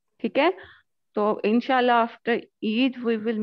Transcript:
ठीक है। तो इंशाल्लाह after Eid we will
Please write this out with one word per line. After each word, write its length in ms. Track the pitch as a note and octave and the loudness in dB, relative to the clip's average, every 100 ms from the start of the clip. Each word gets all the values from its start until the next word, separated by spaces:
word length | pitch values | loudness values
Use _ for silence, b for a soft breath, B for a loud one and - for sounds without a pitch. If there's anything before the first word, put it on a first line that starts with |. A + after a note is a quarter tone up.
| _ _ | _ _
ठीक 160 | A#3 B3 | -4 0
है। 160 | E4 G4 B B _ _ _ - | 0 0 B B _ _ _ -2
तो 260 | G#3 - G#3 | -2 0 0
इंशाल्लाह 600 | A#3+ B3+ B3+ B3 A#3 A#3 | 0 2 2 4 2 0
after 340 | - A#3 A#3 - - G#3+ | -4 -4 -4 -4 -6 -2
Eid 340 | A3 C4 B3 | 0 0 0
we 180 | A#3 A3 | -4 -2
will 240 | A3 G#3+ | -2 -4